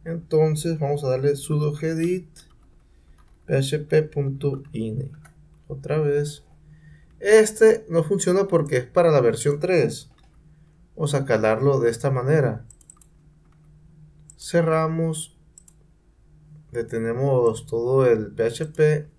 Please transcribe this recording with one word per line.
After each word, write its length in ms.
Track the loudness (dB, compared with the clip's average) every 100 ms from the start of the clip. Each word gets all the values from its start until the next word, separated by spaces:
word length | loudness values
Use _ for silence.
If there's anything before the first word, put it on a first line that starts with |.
Entonces 720 | -8 -10 -2 2 2 0 -4 -4
vamos 240 | -4 -2
a 60 | -2
darle 260 | 0 0 -2
sudo 380 | -4 -2 -2
gedit 540 | -4 -6 -4 -2 -4 -8 -20 -20 _ _ _ _ _ _ -20 _ _ -2
P 120 | -2
H 220 | 0 -4
P 220 | 0 0
punto 600 | 0 -4 -6 -4 -6 -6 -10
ini. 400 | -8 -6 -6 -10 -14 -20 _ _ _ _
Otra 320 | -14 -4 -2
vez. 440 | 0 -2 -4 -10 _ -20 -20 -20 -20 -20 _ -8
Este 680 | 6 6 6 4 4 4 0
no 140 | -2
funciona 440 | 0 0 2 2 2
porque 300 | 0 2 -2
es 80 | 0
para 260 | 2 4
la 100 | 4
versión 380 | 2 0 -2 -2
tres. 520 | 0 2 0 -4 -16 _ _ _ _ _ _ _ _ -6
Vamos 180 | -4
a 120 | -2 0
calarlo 540 | 0 2 2 2 2
de 100 | 0
esta 220 | 0 -2
manera. 540 | -2 2 2 2 -4 -12 -20 -20 -20 -20 _ _ _ _ _ _ _ _ -20 -20 _ -20 -16
Cerramos. 1000 | -2 0 2 0 -2 -2 -4 -4 -10 _ _ _ -20 _ _ _ _ _ _ _ -20 -20 _
Detenemos 920 | -8 -6 -6 -4 -2 0 2 2 0 -6
todo 380 | -6 0 2 4
el 260 | 2 -2
P 120 | -4 -4
H 200 | -4 -8
P. 440 | 0 2 2 -6